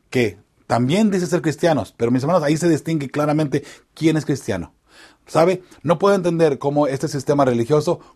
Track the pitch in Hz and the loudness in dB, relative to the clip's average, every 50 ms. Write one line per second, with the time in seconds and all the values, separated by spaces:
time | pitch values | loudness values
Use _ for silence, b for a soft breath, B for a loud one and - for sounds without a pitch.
0 | b _ - 127 120 104 92 - _ _ _ _ _ _ 120 117 120 127 156 196 | b _ -2 0 0 0 -2 -8 _ _ _ _ _ _ 0 0 0 0 2 2
1 | 220 208 196 190 180 156 165 175 139 160 147 - - 170 156 131 98 - _ _ | 2 2 0 0 -2 0 -2 -2 -2 -2 -4 0 0 0 0 0 -2 -6 _ _
2 | 117 117 123 131 120 147 180 185 151 143 156 156 170 170 160 139 - 165 165 156 | -2 0 0 0 0 2 0 0 2 0 -2 0 2 0 0 0 -2 -4 -4 -4
3 | 139 127 - 147 147 151 147 156 156 139 139 143 B B B B B B _ - | -4 -6 -4 -2 -2 0 0 0 -2 -2 -2 -6 B B B B B B _ -2
4 | 147 165 156 156 139 - 147 123 - - 104 90 82 - _ _ _ b b b | 0 0 0 0 -2 -4 -6 -6 -4 -6 -6 -6 -6 -10 _ _ _ b b b
5 | b b b b _ - - 156 165 180 190 185 B B B B B 143 170 156 | b b b b _ -4 0 2 2 2 2 -2 B B B B B -2 0 2
6 | 190 202 202 196 170 175 170 165 165 156 139 120 - 143 143 147 151 180 151 131 | 4 2 2 2 0 -2 0 2 2 2 2 0 -4 -2 0 0 0 0 -2 -4
7 | - 151 - 143 127 - 147 143 139 127 123 117 117 117 151 151 151 175 165 - | -6 -6 -6 -6 -2 0 2 2 2 2 2 0 0 2 0 0 2 0 -4 -4
8 | B B B | B B B